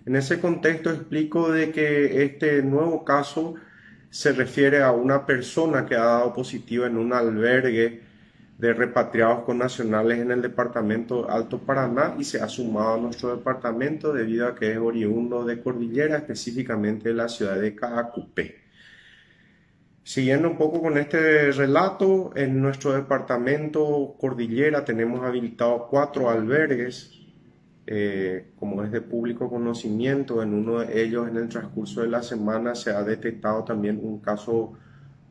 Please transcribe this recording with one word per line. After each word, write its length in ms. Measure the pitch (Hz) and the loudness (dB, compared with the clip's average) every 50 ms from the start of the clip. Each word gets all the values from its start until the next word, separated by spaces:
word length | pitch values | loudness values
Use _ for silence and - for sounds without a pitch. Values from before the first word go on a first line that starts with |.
| - | -4
En 120 | 123 127 | 0 0
ese 220 | 135 135 135 175 170 | 0 2 2 0 0
contexto 520 | 175 175 165 156 - 156 165 160 - 170 | 2 0 0 2 2 2 2 2 -2 -2
explico 600 | 160 147 - - - 156 156 151 - 170 170 160 | -2 -2 -6 -4 -2 -2 -2 0 0 2 2 4
de 220 | 160 160 156 156 | 2 2 2 0
que 500 | 156 156 151 151 147 143 143 135 - 131 | 0 0 0 2 4 4 4 4 4 2
este 400 | 143 139 139 - 165 151 147 143 | 2 2 0 0 0 2 2 4
nuevo 440 | 131 135 139 147 160 170 160 - - | 2 2 2 2 2 2 0 -2 0
caso 480 | - 139 143 143 - - 160 160 170 165 - - - - - - - - - - _ | 2 2 2 2 -2 -4 -4 -4 -4 -6 -12 -16 -20 -20 -20 -20 -20 -20 -20 -20 _
se 220 | - - - 147 | -14 0 2 2
refiere 500 | 131 123 127 - - 143 143 139 143 143 | 2 2 0 0 2 4 4 6 6 6
a 100 | 135 127 | 6 6
una 320 | 120 117 123 135 139 139 139 | 4 4 4 2 2 2 2
persona 600 | - 139 123 120 - - 165 165 160 147 131 - | 2 0 0 0 -2 0 0 0 2 2 0 0
que 80 | - 127 | 0 0
ha 100 | 117 113 | 4 4
dado 300 | 117 117 120 123 120 - | 4 4 4 2 0 -2
positivo 500 | 127 127 - - - - - 113 120 123 | -4 -6 -6 -8 -10 -8 -4 -2 -2 0
en 140 | 120 117 113 | 0 0 0
un 160 | 113 120 123 | 0 0 0
albergue 880 | 123 117 113 110 107 113 120 127 131 131 127 113 113 113 117 117 113 - - - - - - _ _ - _ - - | 2 2 2 2 2 2 4 4 4 4 2 2 2 2 2 0 -6 -16 -20 -20 -20 -20 -20 _ _ -20 _ -8 0
de 160 | 113 120 113 | 2 2 2
repatriados 680 | 110 123 117 - 127 117 - - 110 113 113 120 117 - | 2 0 2 2 0 0 2 2 4 4 4 4 2 0
con 120 | - 120 | -2 -2
nacionales 640 | 123 123 127 - - 120 110 107 107 110 117 117 117 | 0 -2 -2 -2 -4 -2 0 2 2 4 2 2 2
en 120 | 120 123 | 0 0
el 120 | 123 123 | 0 0
departamento 880 | 120 120 120 - 120 120 - 117 110 104 110 113 117 120 127 120 113 - | -2 -2 -2 -2 -2 0 -2 -2 0 0 0 -2 -2 -2 -2 -2 -2 0
Alto 280 | - 117 113 - - - | -2 -2 -2 -4 -6 -6
Paraná 580 | - - 135 135 131 120 117 131 151 175 175 151 | -2 -2 0 0 0 0 2 0 0 0 -2 -6
y 60 | 139 | -6
se 180 | - - 110 | -6 -4 -4
ha 60 | 107 104 | -4 -4
sumado 460 | - - 120 113 107 107 107 113 113 | -4 -6 -4 -2 0 0 2 2 0
a 40 | 113 | 0
nuestro 340 | 120 120 117 - - 123 123 | -2 -4 -6 -4 -4 -4 -4
departamento 800 | 117 - 131 127 - - 120 113 117 131 147 156 151 156 156 | -2 -2 -4 -4 -2 -4 -4 -2 -2 -2 -2 -4 -2 -2 -2
debido 340 | 147 127 113 110 113 113 120 | -2 0 -2 0 0 0 0
a 80 | 123 120 | -2 -2
que 180 | - 110 107 | -2 -2 -2
es 40 | 110 | 0
oriundo 720 | 113 117 117 117 113 107 104 110 117 120 120 120 120 120 | 0 0 0 0 0 0 2 2 0 0 -2 -2 -4 -2
de 120 | 120 117 120 | -4 -6 -4
Cordillera, 560 | - 127 123 117 117 117 117 139 151 156 151 147 | -4 -6 -4 -4 -4 -2 0 0 0 2 0 -2
específicamente 880 | 147 - 113 107 - 120 117 131 123 - 113 107 104 107 107 107 - 117 | -4 -6 -10 -8 -8 -6 -6 -6 -4 -4 -2 0 0 0 -2 -2 -2 -2
de 60 | 117 | 0
la 160 | 117 117 117 | 0 -2 -4
ciudad 280 | - - 110 98 95 95 | -4 -4 -4 -2 0 0
de 160 | 104 107 104 | -2 -2 -4
Caacupé. 840 | - 127 120 117 117 120 - - 92 - - _ 90 80 - - - _ _ _ - - - - - - - - - _ _ _ _ _ _ _ _ _ _ _ _ _ _ _ _ | -4 -6 -4 -2 -4 -4 -4 -8 -10 -12 -6 _ -6 -6 -6 -10 -20 _ _ _ -20 -20 -20 -20 -20 -20 -20 -20 -20 _ _ _ _ _ _ _ _ _ _ _ _ _ _ _ _
Siguiendo 480 | _ - - 135 127 127 135 151 165 165 | _ -6 -2 0 2 4 4 4 2 0
un 60 | 156 | 2
poco 240 | 151 156 156 165 170 | 2 0 2 2 0
con 160 | 160 165 151 | 0 2 2
este 560 | 143 147 - - 160 156 160 156 151 147 143 | 0 0 2 2 2 4 6 6 6 6 4
relato, 800 | 135 135 139 135 139 160 185 190 190 - 196 190 190 190 185 - - | 4 2 2 4 4 4 4 2 2 2 4 4 4 2 0 -2 -2
en 260 | - 139 131 131 135 | -2 0 0 2 2
nuestro 340 | 135 139 135 135 - 143 135 | 2 0 0 -2 -2 0 0
departamento 1200 | 139 139 139 139 127 107 - 127 120 120 131 143 151 156 151 151 156 151 147 147 147 139 135 - - | 0 0 0 -2 -2 0 -2 -2 0 2 0 0 0 -2 -2 0 0 2 2 2 0 -2 -4 -4 -4
Cordillera 640 | - 131 127 120 120 110 113 127 143 156 151 143 - | -4 -4 -2 -2 -4 -2 0 2 2 2 2 0 0
tenemos 380 | - 113 110 117 117 123 127 | -2 -2 0 0 0 -2 -2
habilitados 600 | 127 127 123 123 120 107 - - 120 120 120 120 - - | -2 -2 -2 -2 -4 -6 -2 0 0 2 2 0 -2 0
cuatro 420 | 135 139 147 143 - 143 127 120 | 2 2 2 2 0 0 2 2
albergues, 800 | 113 113 107 110 135 151 156 143 139 120 120 127 123 - - - - - - - _ - _ - _ _ _ _ _ _ _ | 2 2 0 2 2 2 4 2 0 -2 -2 -6 -8 -12 -18 -20 -20 -20 -20 -20 _ -20 _ -20 _ _ _ _ _ _ _
eh, 640 | - 107 104 104 101 98 98 95 92 92 92 - - _ - | -6 -4 -2 -2 -2 -2 -2 -2 -2 -4 -6 -10 -14 _ -10
como 240 | - 104 98 98 | -8 -6 -4 -4
es 80 | 104 107 | -4 -4
de 120 | 113 113 | -4 -6
público 460 | 110 - 120 120 117 120 117 120 131 113 | -6 -4 -4 -4 -2 -4 -4 -4 -4 -4
conocimiento. 920 | 120 120 120 117 117 117 - 110 104 110 123 135 139 139 135 135 120 113 | -4 -4 -2 -4 -4 -4 -4 -4 -2 0 0 0 0 0 -2 -2 -2 -2
En 120 | 110 104 104 | -2 0 0
uno 260 | 104 107 113 117 117 | 0 0 0 -2 -2
de 200 | 113 - 107 110 | -2 -2 0 0
ellos, 280 | 113 113 117 120 117 117 | 0 0 0 -4 -4 -4
en 80 | 113 | -4
el 120 | 117 117 113 | -4 -4 -4
transcurso 520 | 113 117 107 104 - 110 107 101 - 120 | -6 -10 -10 -8 -8 -8 -8 -6 -4 -4
de 80 | 117 117 | -2 -2
la 140 | 117 120 | -2 -2
semana, 520 | 120 - 123 110 104 104 110 113 117 120 120 | -4 -4 -6 -2 -2 -2 -2 0 -2 -2 -4
se 160 | 120 - 117 | -4 -4 -2
ha 140 | 101 101 104 | -2 -2 0
detectado 580 | 107 110 107 - 117 113 104 - 107 107 110 | -2 -4 -2 -4 -6 -6 -4 -4 -2 -2 -2
también 380 | 110 - 117 107 104 104 107 104 | -2 -4 -4 -2 -2 -2 -2 -4
un 160 | 110 110 107 104 | -4 -8 -8 -6
caso 540 | - 104 107 104 - 117 117 113 113 - - - - - - - - - - - - _ | -4 -4 -4 -4 -2 0 0 0 0 -2 -8 -18 -20 -20 -20 -20 -20 -20 -20 -20 -20 _